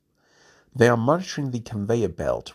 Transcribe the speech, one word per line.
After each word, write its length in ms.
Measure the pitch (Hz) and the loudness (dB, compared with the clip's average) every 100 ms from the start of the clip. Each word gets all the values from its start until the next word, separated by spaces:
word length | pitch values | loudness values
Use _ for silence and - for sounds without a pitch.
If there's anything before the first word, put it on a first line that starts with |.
| _ _ _ _ _ _ _ 127 | _ _ _ _ _ _ _ 4
They 120 | 120 | 4
are 80 | 117 | 4
monitoring 540 | 117 170 185 - 139 | 2 0 -2 -6 -6
the 120 | 120 | -6
conveyor 480 | 110 110 101 117 101 | -6 -6 -2 0 0
belt, 400 | 80 69 60 - | -2 -4 -4 -6